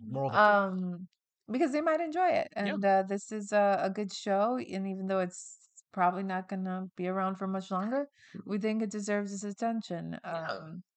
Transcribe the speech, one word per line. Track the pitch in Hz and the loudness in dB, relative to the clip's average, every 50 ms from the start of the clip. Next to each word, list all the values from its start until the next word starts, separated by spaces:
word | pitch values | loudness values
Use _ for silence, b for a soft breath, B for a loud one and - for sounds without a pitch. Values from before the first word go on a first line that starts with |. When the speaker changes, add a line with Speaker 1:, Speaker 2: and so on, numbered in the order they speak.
| 113 | -10
Speaker 1:
moral | 107 123 135 139 135 | -6 -4 -2 -2 2
victory. | - 196 214 | 4 6 8
Speaker 2:
Um, | 208 208 202 196 190 185 185 185 180 180 175 185 - _ _ _ _ _ _ _ - | 8 8 6 4 2 0 -2 -4 -4 -6 -8 -10 -16 _ _ _ _ _ _ _ -4
because | 214 254 339 277 262 | 0 2 2 2 2
they | 302 | 0
might | 320 330 311 311 | 2 2 2 2
enjoy | 339 320 302 359 370 349 | 0 -2 0 2 2 4
it. | - - - - - | 4 2 0 -2 -4
Speaker 1:
Yeah. | 208 202 202 - | -4 -2 -2 -2
Speaker 2:
And, | 208 196 | 2 4
uh, | 196 190 190 190 190 | 6 6 6 4 2
this | 196 202 - - 220 | -2 -4 -4 -6 -8
is | 214 202 202 208 | -8 -4 0 4
a, | 208 202 202 196 - - | 4 6 6 4 4 2
a | 190 | 0
good | 190 214 208 185 - | 0 -2 -4 -4 -6
show. | - - 214 196 196 208 233 254 254 | -6 -2 0 2 4 4 2 2 0
And | - - - 190 190 | -4 -4 -4 -4 -4
even | 196 190 190 190 190 | -4 -4 -4 -2 0
though | 190 190 | 2 2
it's | 185 180 - - - - - - _ _ _ - _ _ - | 0 0 -4 -10 -16 -16 -18 -20 _ _ _ -20 _ _ -2
probably | 196 180 180 185 185 196 | 2 2 2 2 0 -2
not | 190 190 185 185 - | -2 -2 -4 -4 -4
gonna | 196 190 190 190 185 185 185 185 - | -6 -4 -4 -4 -4 -4 -6 -8 -6
be | - 180 180 | -4 -2 -2
around | 185 190 190 190 190 | 0 0 0 0 -2
for | 185 196 | -2 -4
much | 190 190 190 185 - | -2 -2 -4 -4 -2
longer, | 196 185 196 220 254 277 285 277 B B B B B | -2 -2 0 0 0 -2 -2 -4 B B B B B
Speaker 1:
Mm-hmm. | B - - | B -6 -4
Speaker 2:
we | 202 208 | -4 -2
think | 190 214 214 220 226 | 0 0 0 0 -2
it | 208 | -2
deserves | 208 208 202 214 208 208 208 202 202 | -4 -4 -2 0 0 0 0 -2 -6
its | 196 208 | -6 -6
attention. | 202 202 - 233 233 233 226 - - 180 165 165 165 170 - - | -8 -6 -2 -2 -2 -2 -2 -4 -4 -6 -6 -6 -8 -8 -8 -8
Speaker 1:
Yeah. | - 165 165 160 - | -8 -6 -6 -6 -6
Speaker 2:
Um, | - 95 160 160 165 175 - _ _ | -8 -8 -8 -12 -14 -14 -16 _ _